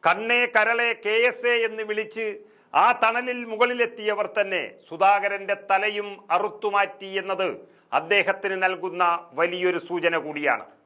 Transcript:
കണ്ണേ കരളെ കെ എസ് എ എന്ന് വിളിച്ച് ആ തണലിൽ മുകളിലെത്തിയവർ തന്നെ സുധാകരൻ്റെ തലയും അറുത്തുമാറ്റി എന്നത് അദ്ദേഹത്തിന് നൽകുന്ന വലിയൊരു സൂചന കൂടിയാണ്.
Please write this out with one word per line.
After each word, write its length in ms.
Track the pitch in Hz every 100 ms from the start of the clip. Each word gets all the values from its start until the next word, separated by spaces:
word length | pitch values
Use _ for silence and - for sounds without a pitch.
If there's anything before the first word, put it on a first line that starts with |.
| 165
കണ്ണേ 340 | 185 226 240 240 233
കരളെ 320 | 214 233 233 226
കെ 120 | 208 220 247
എസ് 220 | 240 240
എ 40 | 233 226
എന്ന് 160 | 214 214
വിളിച്ച് 360 | 214 214 226 214 208 - _ _ 151
ആ 20 | 214 240
തണലിൽ 380 | 220 233 254 247 233
മുകളിലെത്തിയവർ 760 | 220 247 247 233 233 214 208 208 208
തന്നെ 260 | 196 185 123 - _
സുധാകരൻ്റെ 680 | 160 190 202 202 202 196 196 196
തലയും 400 | 196 208 208 208 196 - 170
അറുത്തുമാറ്റി 760 | - - 214 202 196 190 196 190
എന്നത് 260 | 190 185 185 107 - _ _ 131
അദ്ദേഹത്തിന് 580 | 160 202 180 185 196 190
നൽകുന്ന 400 | 185 185 180 170 175 170 - 131
വലിയൊരു 420 | 175 180 180 170 170
സൂചന 280 | 175 170 165 151
കൂടിയാണ്. 400 | 147 147 113 - _